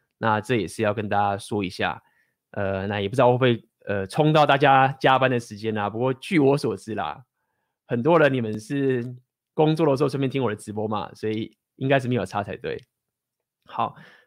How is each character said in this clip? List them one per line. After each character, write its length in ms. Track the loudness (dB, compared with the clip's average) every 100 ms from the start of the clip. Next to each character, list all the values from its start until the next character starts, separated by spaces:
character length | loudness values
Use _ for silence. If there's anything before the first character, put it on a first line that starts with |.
| _ -4
那 240 | 0 0
这 160 | 0 -2
也 100 | -2
是 160 | -2
要 100 | -2
跟 140 | -2 -2
大 100 | -2
家 200 | 0 -2
说 260 | -4 -4
一 60 | -4
下， 340 | -4 -6 -6 _ _ _ _ _
呃， 360 | -6 -4 -4 -4
那 140 | -4
也 80 | -2
不 40 | 2
知 40 |
道 100 | 4
会 80 | 4
不 40 |
会， 260 | 2 0 -4 _ -8
呃， 220 | -6 -4
冲 240 | 0 2
到 140 | 4 4
大 120 | 4
家 300 | 6 6 4 2
加 200 | 2 4
班 100 | 2
的 80 | 0
时 180 | -6 -8
间 220 | -6 -4
啊， 120 | -4
不 100 | -2
过 140 | -4
据 260 | -4 -2 2
我 180 | 4 2
所 180 | 0 -4
知 180 | -8 -8
啦， 280 | -8 -10 -18 _ _ _ _ _ -6
很 160 | -2
多 160 | 2 4
人 160 | 4
你 60 | 2
们 180 | -4 -6
是 580 | -6 -2 0 0 -4 -12 _ _ _
工 220 | 0 2 4
作 100 | 2
的 120 | 2
时 40 |
候 80 | 0
顺 100 | -2
便 100 | -2
听 120 | -2
我 80 | -4
的 60 | -4
直 160 | -8
播 160 | -6 -4
嘛， 260 | -4 -8
所 160 | -8 -6
以 260 | -4 -6 _ _ -6
应 140 | 0
该 100 | 0
是 80 | 2
没 80 | -2
有 100 | -2
差 160 | -6
才 140 | -6 -8
对。 260 | -8 -10 -12 _ _ _ _ _ _ _ -14
好， 300 | -6 -6 -8 -20 _